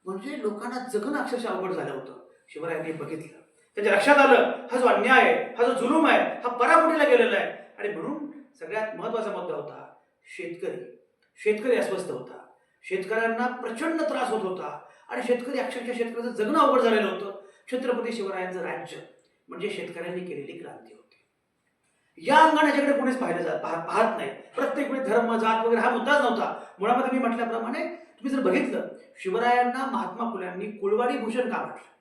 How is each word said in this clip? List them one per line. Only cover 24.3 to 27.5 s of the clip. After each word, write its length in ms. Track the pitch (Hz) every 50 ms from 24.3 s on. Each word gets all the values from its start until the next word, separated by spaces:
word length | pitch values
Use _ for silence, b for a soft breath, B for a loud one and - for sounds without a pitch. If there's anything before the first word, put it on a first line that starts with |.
| - - - - -
प्रत्येक 360 | - 277 - - 285 - -
वेळी 120 | - - 220
धर्म, 340 | 202 214 240 226 226 226
जात 280 | 226 226 220 220 226 226
वगैरे 160 | 233 233 220
हा 80 | 220 247
मुद्दाच 320 | 240 233 - 277 294 294
नव्हता. 420 | 269 240 226 - - - - B B B B -
मुळामध्ये 400 | 190 226 247 254 262 247 254 262
मी 80 | 247
म्हटल्याप्रमाणे 760 | 240 233 240 233 233